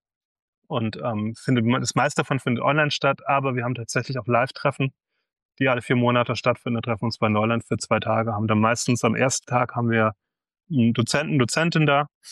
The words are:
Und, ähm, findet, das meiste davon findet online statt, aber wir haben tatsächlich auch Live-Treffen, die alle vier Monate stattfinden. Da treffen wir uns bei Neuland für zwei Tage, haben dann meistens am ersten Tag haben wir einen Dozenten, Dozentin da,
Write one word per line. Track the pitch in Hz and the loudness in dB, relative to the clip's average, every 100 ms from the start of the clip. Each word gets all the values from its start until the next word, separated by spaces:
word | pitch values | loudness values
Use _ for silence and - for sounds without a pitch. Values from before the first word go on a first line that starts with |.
| _ _ _ _ _ _ - | _ _ _ _ _ _ -8
Und, | 139 113 - | -4 -4 -4
ähm, | 123 107 107 113 | -6 -4 -6 -6
findet, | - 123 113 127 | -2 0 2 0
das | 123 | 0
meiste | 131 139 - | 0 0 0
davon | 151 143 | -2 -2
findet | - 120 | -2 -2
online | 139 147 147 | 0 0 0
statt, | - 143 135 - | 0 -2 -2 0
aber | 139 135 123 | 0 0 -4
wir | |
haben | 123 | -4
tatsächlich | 123 113 131 120 131 | -6 -4 -4 -4 -6
auch | 110 | 0
Live-Treffen, | 117 131 - 143 - 135 - _ _ _ _ _ - | 0 0 -2 -4 -2 -4 -6 _ _ _ _ _ -2
die | 135 | 0
alle | 123 | 0
vier | - 123 | 0 2
Monate | 120 123 120 117 | 2 2 0 -2
stattfinden. | 127 117 127 117 | -2 -2 -2 -4
Da | |
treffen | 120 113 | -4 -2
wir | 117 | -4
uns | - | 0
bei | 110 | 0
Neuland | 107 110 117 - | 2 2 -2 -2
für | 110 | -4
zwei | - 110 | -2 -2
Tage, | - 110 113 | 0 -2 -2
haben | 107 110 | -2 0
dann | 107 | 2
meistens | 113 117 - 120 | 2 2 0 2
am | 117 | 2
ersten | 113 127 - - | 2 0 -2 -2
Tag | 123 123 120 | -2 -2 -2
haben | 117 | 0
wir | 113 110 - _ _ _ _ - | 2 2 -2 _ _ _ _ -4
einen | 143 117 | 2 2
Dozenten, | 117 113 143 156 147 | 2 0 0 0 0
Dozentin | 117 - 165 160 151 | 0 0 0 2 4
da, | 139 147 _ - | 4 2 _ -20